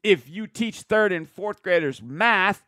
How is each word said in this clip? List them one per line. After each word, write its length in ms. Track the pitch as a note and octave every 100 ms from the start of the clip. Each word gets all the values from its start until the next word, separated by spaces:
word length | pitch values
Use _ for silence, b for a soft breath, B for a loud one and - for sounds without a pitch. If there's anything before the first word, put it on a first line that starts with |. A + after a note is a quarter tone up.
if 260 | G#3+ F3+ B2+
you 180 | F3+ G#3+
teach 340 | - A3+ -
third 280 | - G#3+ G#3
and 160 | F3+ D#3+
fourth 340 | - G#3 G3+
graders 380 | - F3 D3+ B2
math 640 | A2+ D3 A3+ G#3+ F#3+ G3